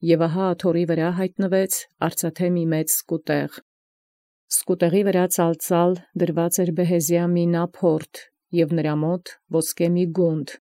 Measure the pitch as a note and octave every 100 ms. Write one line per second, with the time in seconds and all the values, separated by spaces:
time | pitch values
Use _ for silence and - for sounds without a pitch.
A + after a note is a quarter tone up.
0 | E3 E3 E3 F3 F#3+ F3 F#3 E3+ E3+ D#3+
1 | E3 F3+ F#3 F#3 F#3+ F#3+ F#3+ - - -
2 | E3 - E3+ D#3+ F3+ F3 E3 D#3 D#3 -
3 | - D#3+ - D3 D3 - _ _ _ _
4 | _ _ _ _ - - - F3+ E3+ F#3+
5 | G3 F#3 F3+ - E3+ E3 - F3 F3 F3+
6 | - F3 F3 D#3+ E3+ - F3+ E3 F3 F3
7 | E3+ E3+ F3 F3 E3+ E3+ F3 - F3+ D#3
8 | - - - _ - E3+ D#3 E3 D3+ D3+
9 | D#3+ F3+ - - - D#3+ D3+ - E3+ F3
10 | F3+ E3 E3+ D#3 - -